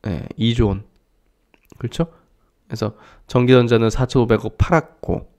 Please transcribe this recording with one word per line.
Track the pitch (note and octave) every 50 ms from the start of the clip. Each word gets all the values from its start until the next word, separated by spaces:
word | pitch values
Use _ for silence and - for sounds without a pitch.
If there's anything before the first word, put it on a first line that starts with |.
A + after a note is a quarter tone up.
| -
예, | A2 F2 C2 - - -
이 | - A2 A#2 A#2
조 | A#2+ A#2 G2+
원. | G2 G2 G#2+ _ _ _ _ _ _ _ _ _ _ _ _ _ _ _ _ _ -
그렇죠? | _ - A#2+ - - E3 E3 - _ _ _ _ _ _ _ _ _ _
그래서 | _ A#2 A2 G#2+ G#2+ - - - - - - _
전기전자는 | _ - B2+ B2 B2 C3 B2 A#2+ A#2 A#2+ A2 A2+ A2+
사천오백억 | - - C3 A#2+ - C3+ A#2 A#2 A#2 G#2 - G#2+ -
팔았고 | - - - F3+ D#3 - - _ _ - - - - - - _